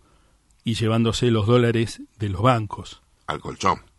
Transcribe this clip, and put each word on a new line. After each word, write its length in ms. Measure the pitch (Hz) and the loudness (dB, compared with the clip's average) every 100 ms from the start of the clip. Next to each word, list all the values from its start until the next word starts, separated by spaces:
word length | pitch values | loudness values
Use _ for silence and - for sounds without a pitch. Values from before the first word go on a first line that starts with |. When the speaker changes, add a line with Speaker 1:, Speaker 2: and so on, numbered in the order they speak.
| _ _ _ _ _ _ | _ _ _ _ _ _
Speaker 1:
y 120 | - | -6
llevándose 560 | 107 110 113 113 - 120 | -2 0 2 2 2 2
los 140 | 113 104 | 2 4
dólares 560 | 123 117 113 117 - 294 - | 4 4 2 -2 -6 -16 -8
de 100 | 104 | -6
los 140 | 90 | 0
bancos. 600 | 123 120 107 - 92 - _ _ - | 2 2 -2 -10 -14 -18 _ _ -10
Speaker 2:
Al 140 | 73 | -10
colchón. 400 | - - 95 - - | -10 -2 0 0 -6